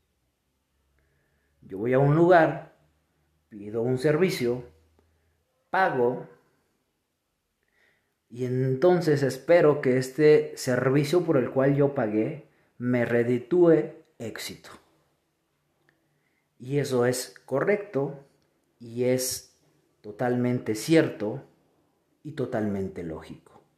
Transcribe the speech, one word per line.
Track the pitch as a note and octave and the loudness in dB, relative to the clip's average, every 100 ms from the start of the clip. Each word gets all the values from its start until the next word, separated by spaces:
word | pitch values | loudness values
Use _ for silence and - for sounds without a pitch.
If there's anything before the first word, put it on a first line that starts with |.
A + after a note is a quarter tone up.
| _ _ _ _ _ _ _ _ _ _ _ _ _ _ _ _ | _ _ _ _ _ _ _ _ _ _ _ _ _ _ _ _
Yo | - F#2+ | -14 -8
voy | A#2+ | 0
a | C3 | 2
un | C#3+ D#3 | 4 4
lugar, | F3 F3 D3 - - _ _ _ _ _ _ _ _ | 6 6 4 0 -12 _ _ _ _ _ _ _ _
pido | G#2 G#2 A2+ | -16 -8 -4
un | A#2+ C3 | -2 0
servicio, | D3+ D3+ F3+ - A#2+ B2 - _ _ _ _ _ _ _ _ _ _ | 0 2 0 0 -4 -4 -10 _ _ _ _ _ _ _ _ _ _
pago, | F#3 F#3 C3+ A#2+ C3 - - _ _ _ _ _ _ _ _ _ _ _ _ _ _ _ _ _ _ _ | 0 0 2 0 -2 -12 -20 _ _ _ _ _ _ _ _ _ _ _ _ _ _ _ _ _ _ _
y | A#2 B2+ | -8 -4
entonces | B2+ C3 C3 F3+ F3+ E3 C3+ | -2 -2 2 2 2 2 0
espero | C3+ - - F3 D3+ C#3+ | 0 -4 2 4 4 2
que | C3 B2+ | 0 0
este | B2+ - D3+ D3+ D3+ - | -2 2 4 4 2 -6
servicio | C3 B2 C3 C#3+ C#3+ F3 E3 | -4 0 2 0 2 0 2
por | C3+ | 0
el | A2+ | 0
cual | C3+ C#3 C#3 | 0 2 2
yo | C#3+ C#3 | 0 0
pagué | G#2+ G#2+ C3 D#3 - _ _ - | -2 -2 -2 -6 -18 _ _ -8
me | B2 B2 A#2 | -2 -2 0
reditúe | A#2+ A#2+ B2 - F3+ E3+ D#3 - - _ - | 0 0 -2 0 4 6 4 0 -12 _ -14
éxito". | A2 - - E2 - - _ _ _ _ _ _ _ _ _ _ _ _ _ _ _ _ _ _ | -14 -12 -14 -16 -20 -20 _ _ _ _ _ _ _ _ _ _ _ _ _ _ _ _ _ _
Y | B2 C#3+ | -6 -4
eso | B2+ B2+ B2 | 0 2 2
es | B2 - - - | 0 -8 -18 -6
correcto | C3+ G3 G3+ - C3+ D3 - - _ _ _ _ _ | -2 0 -2 -2 -6 -6 -8 -20 _ _ _ _ _
y | A#2 A#2 B2 | -12 -4 0
es | B2+ B2+ - - _ _ _ _ _ | 0 -2 -8 -14 _ _ _ _ _
totalmente | G#2 - B2 B2 B2 B2 - G#2+ | -18 -6 -2 0 0 -2 -4 -6
cierto | - D#3+ - - G#2 C3 - _ _ _ _ _ _ _ | 2 2 2 -4 -8 -8 -14 _ _ _ _ _ _ _
y | D3+ | -14
totalmente | C#3 A#2+ A2+ G#2+ G2 F#2+ - | -8 -6 -4 -4 -4 -6 -8
lógico. | E2 D#2 - C#2 _ - _ | -12 -12 -14 -20 _ -20 _